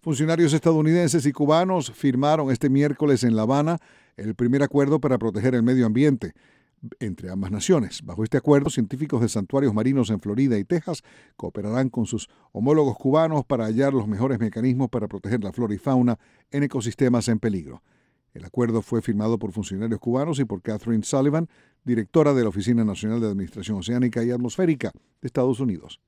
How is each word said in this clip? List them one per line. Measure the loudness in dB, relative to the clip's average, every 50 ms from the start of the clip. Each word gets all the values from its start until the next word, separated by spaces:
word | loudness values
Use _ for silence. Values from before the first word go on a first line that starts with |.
Funcionarios | _ -4 -2 0 0 0 2 4 4 4 4
estadounidenses | 4 4 4 4 4 4 4 4 4 2 2 2 2 2
y | 2 0
cubanos | 0 2 2 4 4 2 2 0 -2 -4 -6 -10
firmaron | -2 0 0 2 2 2 2 2 2 2 0
este | -2 0 0 2
miércoles | 2 4 2 2 0 0 2 2 2 4 4
en | 2 2
La | 2 2
Habana | 2 2 2 2 0 -2 -4 _ _ _ _ _ _ _
el | -10 -8 -8 -4
primer | -2 0 0 2 2 0
acuerdo | 2 2 2 2 4 2 0
para | 2 0 0
proteger | 0 0 -2 -2 0 0 0 2
el | 2 2
medio | 4 4 4 2
ambiente | 2 2 4 4 4 2 2 -2 -10 -12 _ _ _ _ _ _ _ _ _ -18 -18 -12 _
entre | -8 -8 -8 -10 -10 -10
ambas | -8 -6 -6 -4
naciones. | -4 -6 2 2 2 2 2 -2 -8 -14 -14
Bajo | -12 -6 -6 -4
este | -2 -2
acuerdo, | -2 4 6 4 4 4 2
científicos | -2 -2 -4 -4 -4 -6 -6 -4 -2 0
de | 0 0
santuarios | 0 -2 -6 -2 0 0 2 2 2
marinos | 2 0 2 2 2 0 0
en | -2 -4
Florida | -4 -4 -2 0 2 2 2 0
y | 0
Texas | _ -2 -2 -2 -4 -8 -8 _ -20 -20 -20 _ _ _
cooperarán | _ -12 -10 -10 -8 -6 -4 -2 -2 -2 -2
con | 0 -2 -4
sus | -2 -4 -8 -8 -10 _ _ _ _ _
homólogos | -4 0 2 4 4 4 2 0
cubanos | -2 -2 0 2 2 2 2 0 -2 -2
para | _ -2 -2 -2
hallar | -2 0 0 0 2 2
los | 0 -2
mejores | -2 -2 -2 -2 -2 -2 -2
mecanismos | -2 -4 -4 -2 -2 0 0 0 -2 -2
para | -2 -6 -6 -6
proteger | -8 -10 -6 -4 -4 -2 -4
la | -4 -4
flora | -4 -4 -4 -4
y | -4
fauna | -2 0 2 2 2 2 0 -2 _ _ _ _ _ _ -4
en | -2 -2
ecosistemas | -2 -2 -4 -4 -4 -2 0 2 2 2 2 2
en | 0 0 0
peligro. | 0 -2 -2 -4 -6 -10 -16 -20 _ _ _ _ _ _ _ _ _ _ _
El | -18 -18
acuerdo | -10 -2 -2 0 2 0 -2 -2
fue | -2 -4 -4 -2
firmado | -2 -2 0 0 0 0 -2
por | -4 -6
funcionarios | -6 -8 -8 -6 -6 -6 -4 -4 -4 -4
cubanos | -2 -2 0 0 0 -2 -2 -2
y | -2
por | -4 -4 -8 -6
Catherine | -6 -8 -6 -4 -2 -2 -2 0
Sullivan, | 0 0 2 2 2 2 0 -2 -4 _ _ _ _ _ _ _
directora | -2 -2 -2 -2 0 _ 4 4 4 4
de | 2 2
la | 0
Oficina | 0 -2 0 0 2 2 2
Nacional | 0 -2 -4 -4 -4 -4 -2
de | -2
Administración | -2 -2 -4 -6 -8 -10 -12 -8 -6 -6 -6
Oceánica | -4 -4 -2 0 0 0 0 -2 -2
y | -2
Atmosférica | -2 -2 -4 -6 -2 0 0 0 0 0 -2 -8 -8
de | -10 _ _ _ _ -12
Estados | -6 _ 0 0 0 0 0
Unidos. | -2 -4 -4 -4 -8 -16 -20 -20 _